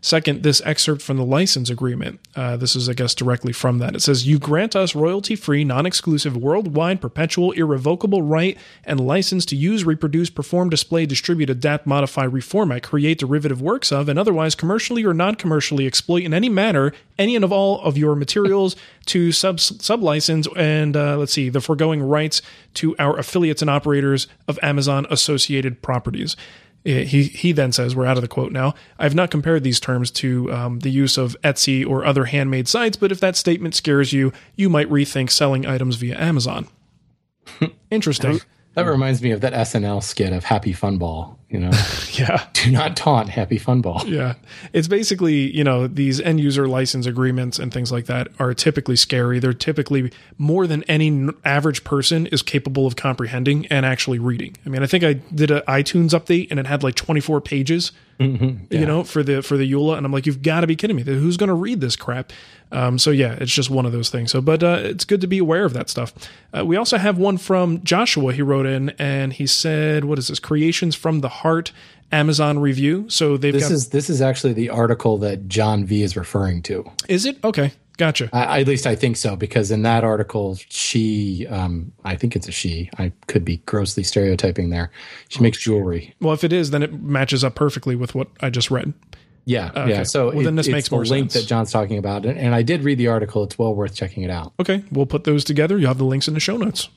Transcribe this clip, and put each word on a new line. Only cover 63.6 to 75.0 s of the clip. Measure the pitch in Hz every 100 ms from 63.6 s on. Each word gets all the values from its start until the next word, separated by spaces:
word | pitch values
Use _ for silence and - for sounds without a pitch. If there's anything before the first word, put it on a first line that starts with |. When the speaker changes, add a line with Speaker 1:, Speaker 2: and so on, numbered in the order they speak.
| 127
Speaker 1:
one | 135 123
of |
those | 117 113
things. | 127 117
So, | 131
but, | 135 160
uh, | 175 175
it's | 101 180
good | - 202
to | 180
be | 190
aware | 170 165
of | 196
that | 123 113
stuff. | - 120 - - - _
Uh, | - 170
we |
also | 175 233 233
have | 202 185
one | 196 185
from | - 190 180 170
Joshua. | 175 175 240 - 135
He | 127
wrote | 139 139 135
in | 135 135 -
and | 147 139 135
he | 131 139
said, | - 165 156 151 151
what | 143 147
is | 123
this? | 143
"Creations | - 151 160 170 175 147
from | 165 156
the | 135
Heart, | - 160 165 165 - - - _
Amazon | 156 151 147 151 147
review." | 143 131 139 175 214
So | - 156 143
they've | 143
Speaker 2:
This | 139 147
Speaker 1:
got |
Speaker 2:
is, | 156 127
this | 143 147
is | 147
actually | 135 135 135
the | 113 117
article | 113 117 113